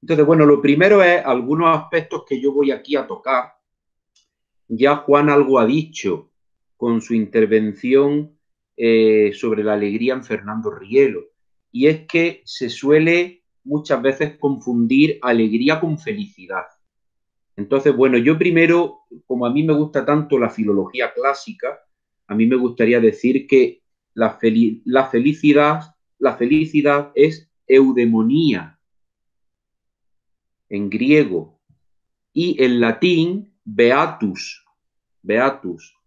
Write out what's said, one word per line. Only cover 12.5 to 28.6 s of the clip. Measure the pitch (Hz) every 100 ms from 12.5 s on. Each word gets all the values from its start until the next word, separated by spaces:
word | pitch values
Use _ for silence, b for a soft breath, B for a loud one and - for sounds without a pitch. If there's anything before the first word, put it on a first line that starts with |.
| - 123
suele | 120 135 151 160 170 180 - _ _
muchas | 131 147 151 135
veces | 127 135 151 -
confundir | 147 135 - 120 117 131 151 147
alegría | 123 117 110 113 131 156
con | 165 151
felicidad. | - 104 98 _ 90 95 - _ _ _ _ _ _ _ _ -
Entonces, | 101 139 139 123
bueno, | 131 123
yo | 120 160
primero, | 180 165 165 170 165 - _ - _
como | 123
a | 120
mí | 135
me | 156
gusta | 147 151 147 123
tanto | 147 151 131
la | 117
filología | - 107 101 92 127 117
clásica, | - 135 139 - - 123 147 _ _ _ _ _
a | 104
mí | 113
me |
gustaría | 127 123 120 117 120
decir | 113 104 131 135 -
que | 135 123 - _ _ _
la | - 110 -
feli-, | 117 110 113 110
la | - 127 135
felicidad, | 117 131 151 151 143 147 160 - _ _ _
la | 131 -
felicidad | 120 151 156 151 143 143 143 -
es | 151 156 _ _ _
eudemonía | 131 135 123 120 113 110 143 160 101